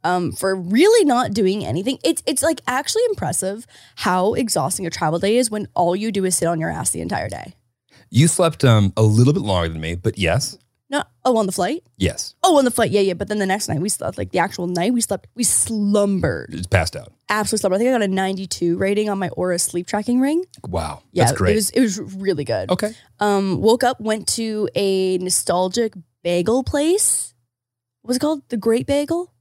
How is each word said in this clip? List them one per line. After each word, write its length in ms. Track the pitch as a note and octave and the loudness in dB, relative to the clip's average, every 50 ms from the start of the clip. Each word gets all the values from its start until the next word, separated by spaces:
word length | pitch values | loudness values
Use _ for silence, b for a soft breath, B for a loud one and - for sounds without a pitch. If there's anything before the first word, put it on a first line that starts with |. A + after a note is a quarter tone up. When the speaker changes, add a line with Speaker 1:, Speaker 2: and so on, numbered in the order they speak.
| - | 0
Speaker 1:
Um, 280 | E3+ F3+ F3+ F3+ D3+ | 0 0 0 -2 -4
for 240 | - - - F#3+ F#3+ | -4 -2 -2 -2 -2
really 500 | F#3+ F3 F3 G3+ A#3+ E4+ G#4 A4+ A#4 F#4+ | -2 -2 0 4 6 6 6 6 6 6
not 260 | C#4+ B3 A#3+ B3+ - | 4 4 2 0 0
doing 320 | G3+ A3+ G3+ F#3 G3 G#3 - | 0 2 2 2 2 0 -4
anything. 360 | - A#2+ E3+ G3 B3 C4+ - - | -4 -4 -2 -2 -2 -4 0 0
It's, 200 | E4 D#4+ - - | -2 -2 0 -2
it's, 160 | - D4 - | -2 -2 0
like, 180 | - E4 D#4+ - _ | 0 0 0 0 _
actually 380 | - B3+ C4 C#4+ - - G#4+ B4 A#4 | -4 -4 -2 -4 -2 -2 0 0 0
impressive 580 | G4+ - F#3+ F3+ F#3+ - F#3+ F#3+ G3+ A3 - B B B B B B | 0 -2 -4 -4 -4 -4 -4 -6 -6 -8 -14 B B B B B B
how 360 | - - G3+ F3+ F#3 F3+ G#3 - | -4 -2 0 2 2 2 2 0
exhausting 540 | - C4 A3 - F3 C#3 D3 - - F#3+ | 0 -2 0 0 -2 -2 -2 -4 -4 -6
a 20 | E3 | -6
travel 300 | - - F3 D#3 D#3+ E3+ | -4 -2 0 0 0 0
day 180 | F#3+ G3+ A3 | 0 2 2
is 140 | B3 B3+ A3 | 2 2 0
when 160 | G#3+ G#3+ G3+ - _ | -2 -4 -6 -4 _
all 200 | - F3 E3+ F3+ | 0 2 2 0
you 160 | G3+ G#3+ A3+ | 0 -2 -2
do 140 | G3 G3+ F#3 | -2 0 0
is 100 | F#3 F3 | 0 0
sit 120 | - F3 | 0 0
on 120 | E3 E3+ D#3+ | 0 0 -2
your 120 | D#3+ E3 | -4 -4
ass 180 | - - - - | -6 -4 -4 -4
the 120 | - - | -4 -4
entire 280 | D#3+ F3 - - E2+ - | -6 -4 -4 -4 -4 -6
day. 240 | - - - - - _ _ _ _ _ _ b b b b b | -8 -10 -12 -14 -18 _ _ _ _ _ _ b b b b b
Speaker 2:
You 180 | - A#2+ D#3 | 2 4 4
slept, 380 | E3 - - F3 E3 D#3 - - | 4 4 2 2 2 2 2 4
um, 280 | B2+ A2+ G#2+ G2+ F#2+ - | 6 6 6 4 2 2
a 60 | A2 A2 | 4 4
little 280 | G#2+ G#2 A2+ B2 C3+ | 4 6 6 6 6
bit 120 | D3 C#3 A2 | 4 2 0
longer 260 | G#2 F#2+ F2+ E2+ E2 | 0 0 0 0 -2
than 100 | D#2+ D#2+ | -4 -4
me, 140 | D#2 E2 E2+ | -4 -6 -6
but 240 | F2 - A2 - | -2 -4 -4 -2
yes. 400 | - F#2+ D#2+ F2+ C3 - - - - _ _ _ _ _ _ | 0 0 2 2 0 -2 -4 -12 -16 _ _ _ _ _ _
Speaker 1:
No. 140 | C4+ D4 - _ _ _ _ | -6 -6 -6 _ _ _ _
Oh, 140 | B3+ B3 | 2 2
on 80 | A3+ G#3 | 2 0
the 60 | F#3+ | 0
flight? 320 | F#3 - F3+ - D4+ F4 _ _ _ | -2 -2 -2 -2 -2 -6 _ _ _
Speaker 2:
Yes. 360 | - - - - - - - _ _ | -2 -2 -2 -2 -4 -12 -12 _ _
Speaker 1:
Oh, 160 | - F#4+ E4 | 2 4 6
on 80 | C#4+ C4+ | 6 4
the 60 | A#3+ | 4
flight. 180 | - - A3+ - | 2 0 0 2
Yeah, 120 | F#3 G#3 | 2 2
yeah. 120 | G3 F#3+ F3+ | 2 0 0
But 140 | E3+ G3+ | -4 -6
then 100 | G3 G#3+ | -6 -2
the 80 | G#3+ G3 | -2 0
next 240 | F#3+ F#3+ G#3 - - | -2 -2 -2 -2 -4
night 100 | - C3+ | -2 -2
we 100 | F3 G#3+ | -2 -2
slept, 280 | - - - F#2 - | -4 -4 -6 -8 -6
like, 140 | - G2+ F#2+ | -6 -8 -4
the 80 | - F#3 | 0 0
actual 260 | E3+ F#3+ - - F3 | 0 0 -2 -6 -6
night 260 | E3+ F3+ E3+ F3 A#3 | -4 -2 -2 0 0
we 100 | B3 A#3+ | 0 0
slept, 260 | A3 - G3+ F#3+ - - _ | -2 -2 -4 -8 -8 -16 _
we 80 | A#3 A#3+ | -4 -2
slumbered. 1040 | - - - - - A3+ G#3+ G#3 G3+ G3+ G#3 G3+ G3+ G3 F3+ E3+ C#3+ F2 D2+ A#1+ - | 0 0 0 -2 -2 -2 -2 0 2 4 2 2 2 2 0 0 0 -2 -4 -8 -8
Speaker 2:
It's 140 | D#2 D#2 F#2 | -8 -8 -4
passed 300 | - - F#2 D#2+ - - | 0 0 0 0 0 -6
out. 180 | C#2+ - - _ _ _ - | -10 -14 -16 _ _ _ -2
Speaker 1:
Absolutely 320 | G#3 A3 G#3 - A3+ G#3 | 0 0 0 0 -2 0
slumbered. 140 | - F#3+ F#3 | 0 0 2
I 20 | |
think 120 | G3 A#3 B3+ | 2 2 2
I 20 | |
got 100 | C4 A#3 | 2 2
a 60 | G#3 | 2
ninety-two 680 | G3 F#3+ F#3+ F#3+ F#3+ G3 F#3 F#3+ E3+ - - F3 E3+ E3+ | 0 0 0 0 -2 -4 -6 -6 -8 -6 -2 0 0 0
rating 300 | F#3+ F#3+ G3 G3+ G#3 G#3+ | 0 0 0 0 0 0
on 120 | G#3+ G3+ G3 | -2 -2 -4
my 100 | F#3+ - - | -4 -6 -4
Oura 240 | - F3+ F#3 F3 F3 | -4 -2 -2 0 -2
sleep 240 | - - - F3 F3+ | -2 -2 -4 -6 -4
tracking 340 | - - G#3 G#3 - B3 B3+ | -2 -4 -4 -2 0 2 2
ring. 260 | C4 C#4+ D#4 E4+ F#4 _ - - - | 2 2 0 -2 -2 _ -14 -16 -12
Speaker 2:
Wow. 360 | - F2 E2 D#2 D2 C#2+ - _ _ | -6 -6 -6 -6 -6 -10 -12 _ _
Speaker 1:
Yeah, 140 | - F2 - | 0 2 2
Speaker 2:
That's 120 | A#2+ - | 2 2
great. 140 | - F#2+ - | 2 2 2
Speaker 1:
it 40 | G#3+ | 2
was, 140 | A3 G3+ - | 2 0 0
it 120 | - C4 | 2 2
was 180 | C4 A3 F#3 G#3+ | 2 2 0 -6
really 440 | - - F#3+ F#3+ G3 G3 F3+ C#3+ G#3+ | -10 -12 -12 -4 -2 -2 -2 -2 -2
good. 280 | A3 G3 - - G3+ | -2 -2 -4 0 -2
Speaker 2:
Okay. 220 | F#3 F3 G#3+ G#3+ A3+ B B B _ _ | -2 -2 -2 -6 -6 B B B _ _
Speaker 1:
Um, 420 | G#3 G#3 G3+ G3 G3 G3 F#3 - | 0 2 2 2 0 0 -2 2
woke 220 | F#3+ A3 A#3 A#3+ B3+ | 4 4 4 4 2
up, 180 | B3 C4 - | 0 0 -2
went 260 | G#3 A3 G#3+ A3 F3 - | -2 -4 -4 -2 -2 -4
to 380 | - A#3 A3+ A3 G#3+ G#3+ G#3 - - | -4 -4 -4 -4 -2 -4 -4 -2 -2
a 460 | - G3+ G3 F#3+ F#3+ F#3+ F#3 F#3 F3+ | 0 0 0 2 0 0 0 0 -2
nostalgic 760 | F3+ F3+ - - - - F3 F3+ F#3 F#3 F#3 A#3 A3+ A3 - F#3 - _ _ _ _ | -2 -2 -2 -2 0 0 0 0 0 0 0 -2 -2 -2 -4 -10 -20 _ _ _ _
bagel 400 | F3 F3 F3 E3+ A3 A3+ C4 C4 | -2 0 0 2 2 0 0 0
place. 680 | - - C#4+ D4 D#4+ F4+ G#4+ - - - - - - _ _ _ _ _ _ _ _ _ _ _ _ _ _ _ | -2 -2 0 0 0 0 0 0 0 0 -2 -6 -10 _ _ _ _ _ _ _ _ _ _ _ _ _ _ _
What's 140 | G#3+ B3 | -6 -4
it 20 | B3+ | -2
called? 220 | - D4+ D#4+ C#4 _ _ | 0 -2 -2 -4 _ _
The 80 | A#3+ | -8
Great 300 | G#3+ - A3+ A3+ B3 B3+ | -2 0 0 0 0 0
Bagel? 440 | - C#4 C#4+ D4 C#4 E4 F4 F4+ _ _ _ | 0 0 0 0 0 -2 -4 -4 _ _ _